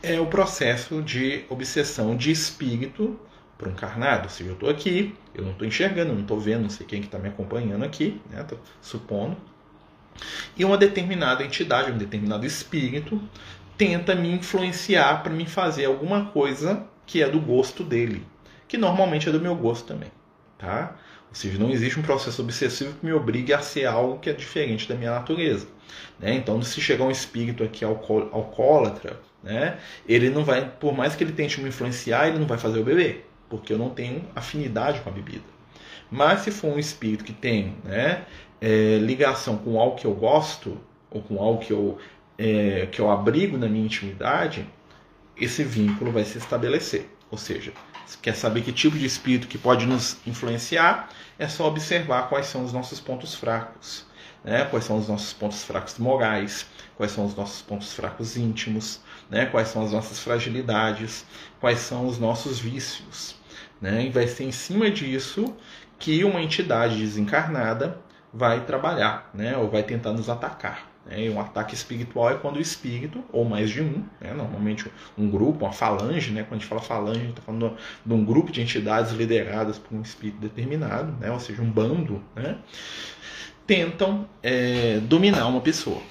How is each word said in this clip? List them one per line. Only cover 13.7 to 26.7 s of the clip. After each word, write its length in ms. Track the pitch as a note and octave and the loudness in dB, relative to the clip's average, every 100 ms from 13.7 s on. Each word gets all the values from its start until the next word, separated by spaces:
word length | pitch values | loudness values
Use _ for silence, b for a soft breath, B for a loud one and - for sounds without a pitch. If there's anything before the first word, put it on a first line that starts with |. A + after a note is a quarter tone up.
| - | 0
tenta 360 | G3+ E3+ F3 | 2 2 2
me 160 | F#3 E3+ | 2 2
influenciar 920 | F3+ - F#3+ F#3 F3 - F#3 C#3 D3+ | 0 0 0 0 -4 2 6 6 4
pra 100 | - | 0
me 140 | D#3+ E3 | -4 -4
fazer 400 | - F3+ C3+ C#3 | 0 0 2 2
alguma 400 | C3+ D#3 G3+ G3+ | 2 2 0 0
coisa 600 | - C#3 C3 D#3 G3+ - - - | 2 2 2 -2 -2 -4 -18 -4
que 160 | E3+ | 2
é 60 | C#3+ | 4
do 120 | D#3 | 2
gosto 420 | C3+ B2 C3 - | 4 4 2 -2
dele, 440 | E3 A#2+ A#2 G#2 - _ B B B | -2 0 0 -2 -8 _ B B B
que 80 | A#3 | 0
normalmente 520 | G3 F#3 F#3 D3+ D#3+ | 2 4 4 2 2
é 40 | |
do 80 | D#3+ | 2
meu 160 | F3 E3+ | 2 0
gosto 300 | A#2 A#2 - | 0 0 -6
também, 260 | - - - _ _ _ _ | -12 -12 -18 _ _ _ _
tá? 380 | F2+ G#2+ E3+ - B B B | -6 -4 -4 -10 B B B
Ou 60 | |
seja, 240 | - G2 F#2+ | -8 -4 0
não 100 | A2+ | 2
existe 300 | C3 A#2+ C#3+ | 2 0 0
um 40 | |
processo 380 | D3+ C3+ B2+ A#2 | 0 0 0 -4
obsessivo 540 | A#2 A#2 C3 - C#3 | -4 0 -2 -2 -6
que 100 | D3 | -6
me 80 | E3 | 0
obrigue 400 | D#3 A2+ A2+ B2+ | 0 2 -2 2
a 60 | C#3+ | 2
ser 280 | - - C3 | 2 -2 0
algo 340 | A2+ B2+ B2+ | 2 0 0
que 100 | - | -4
é 20 | |
diferente 560 | D3 - D#3+ B2+ G#2+ - | -4 -4 -2 -2 -2 -4
da 60 | |
minha 160 | A#2+ A#2 | -4 -2
natureza, 560 | A#2+ B2 E3+ D#3+ G2+ G2+ - B B B - | -4 -2 0 0 0 -4 -18 B B B -6
né? 120 | F#2+ | -2
Então, 300 | B2+ B2 C3 | 0 2 0
se 180 | A#2+ | 0